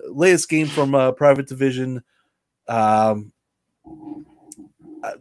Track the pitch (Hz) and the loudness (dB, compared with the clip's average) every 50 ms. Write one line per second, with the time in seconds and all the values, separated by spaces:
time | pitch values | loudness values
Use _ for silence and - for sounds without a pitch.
0 | - - 92 139 175 185 180 160 - - 160 156 156 147 147 151 139 139 139 135 | -8 -8 -2 0 2 4 4 2 0 0 -2 -2 -2 -2 -2 -2 0 2 2 2
1 | 131 131 131 - 147 143 139 139 139 - 135 127 135 135 127 127 131 131 127 123 | 2 2 2 4 4 4 4 4 0 -8 -4 -2 -2 0 0 -2 -4 -6 -8 -10
2 | - _ _ _ _ _ _ _ _ _ _ _ _ - 117 113 110 107 110 110 | -12 _ _ _ _ _ _ _ _ _ _ _ _ -4 -2 0 2 2 4 4
3 | 110 110 107 104 104 - _ _ _ _ _ _ _ _ _ _ _ 320 320 311 | 2 2 0 -2 -6 -14 _ _ _ _ _ _ _ _ _ _ _ -20 -20 -20
4 | 311 302 302 302 - _ _ _ _ - - - - - _ _ - - - - | -18 -16 -16 -18 -20 _ _ _ _ -20 -20 -20 -20 -20 _ _ -20 -20 -18 -14
5 | - 113 - - | -12 -12 -12 -12